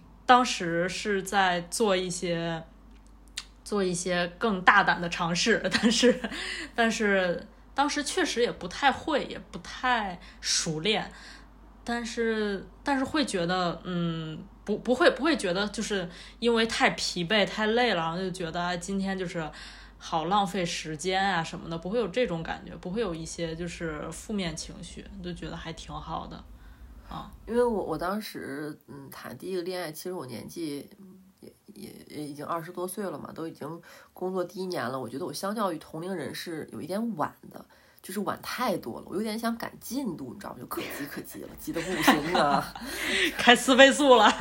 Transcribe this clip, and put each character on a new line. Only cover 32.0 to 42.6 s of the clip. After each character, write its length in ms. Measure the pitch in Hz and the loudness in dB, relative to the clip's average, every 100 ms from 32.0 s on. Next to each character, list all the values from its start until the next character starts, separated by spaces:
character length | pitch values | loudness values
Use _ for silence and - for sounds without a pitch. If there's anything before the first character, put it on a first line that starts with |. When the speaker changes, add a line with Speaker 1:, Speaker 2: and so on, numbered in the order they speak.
| - | -14
Speaker 2:
也 160 | 147 | -10
已 100 | 143 | -10
经 120 | 143 - | -8 -4
二 180 | 165 | -4
十 80 | 165 | -4
多 160 | 180 185 | -6 -6
岁 160 | 214 | -4
了 160 | 190 143 | -6 -8
嘛， 100 | - - | -10 -10
都 100 | 160 | -10
已 60 | |
经 300 | 156 147 165 - - - | -8 -10 -10 -14 -20 -20
工 180 | - 180 | -8 -4
作 100 | 185 | -2
第 200 | 175 185 | -4 -6
一 60 | 185 | -6
年 140 | 160 123 | -4 -4
了。 100 | 131 | -4
我 120 | 120 | -6
觉 100 | 131 | -6
得 60 | - | -6
我 80 | |
相 200 | 156 196 | -6 -4
较 200 | 220 196 | -2 -2
于 40 | 156 | -4
同 240 | - 160 | -8 -8
龄 140 | 180 180 | -6 -6
人 180 | 135 | -6
是 320 | 156 180 156 - | -8 -8 -8 -8
有 100 | 110 | -10
一 60 | 156 | -6
点 300 | 202 233 165 | -2 -2 -2
晚 180 | 135 - - | -4 -6 -18
的， 140 | - - - _ _ | -18 -20 -20 _ _
就 120 | - | -8
是 60 | 208 | -4
晚 160 | 165 - | -4 -4
太 340 | - - 254 - | -6 -2 -2 -2
多 220 | - - | -4 -10
了， 60 | - | -6
我 80 | 180 | -4
有 60 | |
点 180 | 220 220 | -4 -2
想 160 | 233 233 | -2 -4
赶 160 | - - | -6 -10
进 380 | - 262 240 147 | -8 -4 -4 -6
度， 160 | 127 | -8
你 60 | - | -10
知 60 | - | -12
道 60 | |
吗？ 60 | - | -12
就 60 | - | -8
可 160 | - | -8
急 240 | - - 139 | -6 -8 -8
可 120 | - | -10
急 180 | - 98 | -10 -12
了， 80 | - - | -14 -10
急 140 | 156 | -6
得 100 | 160 | -4
不 220 | 165 349 | -2 2
行 300 | - 147 156 | 4 4 2
啊。 400 | 180 147 139 | 2 4 2